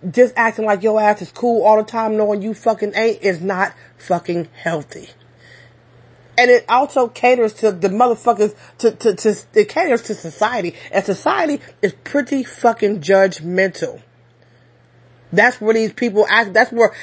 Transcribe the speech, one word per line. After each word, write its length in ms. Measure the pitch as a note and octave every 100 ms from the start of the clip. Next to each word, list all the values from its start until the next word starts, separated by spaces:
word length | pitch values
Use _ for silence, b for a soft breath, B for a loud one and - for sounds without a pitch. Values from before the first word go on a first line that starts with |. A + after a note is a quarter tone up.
| F#3
Just 280 | A#3+ B3 A#3+
acting 280 | A3+ A3
like 180 | G#3+ G3
your 180 | G#3+ G#3+
ass 220 | G#3 G#3
is 80 | E3+
cool 320 | - A#3+ A3+
all 140 | G3+ G#3+
the 60 |
time, 320 | G#3+ A3+ A3
knowing 280 | G#3+ G#3 G#3
you 100 | G#3+
fucking 400 | G3 A3+ G#3+ G#3
ain't, 300 | G3+ A3+ -
is 180 | G3 E3
not 320 | F#3+ F#3 G3 b b _
fucking 520 | - F3 - E3+ D#3+
healthy. 560 | - E3+ D#3+ - - - _ _ b b b b _ _ _ _ _ _ A#3+
And 100 | B3
it 140 | A#3+ -
also 400 | B3 C#4+ C4+ A#3+
caters 420 | - B3+ B3 A3
to 180 | - A3
the 160 | F3+ F#3+
motherfuckers, 680 | G#3 B3 A3+ A#3+ G#3 G#3 b b -
to, 140 | A3+
to, 220 | G#3+ A3+
to, 240 | F#3 A3 G3+ -
it 140 | G#3+ G#3
caters 360 | D#4 F4 A#3
to 120 | -
society. 580 | G3 E3 - G#3+ A#3+ F3 B B
And 140 | G3
society 560 | G3+ F3+ - - D#4+ C#4+ B _
is 120 | G3 -
pretty 400 | - C#4+ B3 C4+
fucking 560 | - - A#3 A3+ G3+ G#3
judgmental. 1000 | D3 F#3+ G3 - E3+ F#3 F#3+ - D3 - _ _ _ _ b b b _ _ _ _ _ _
That's 260 | F3+ A#3+ -
where 140 | G#3+
these 180 | A3+ A3
people 340 | - A#3+ G3+ -
act, 240 | G#3+ G#3
that's 180 | G#3+ B3
where, 220 | A#3 A3 B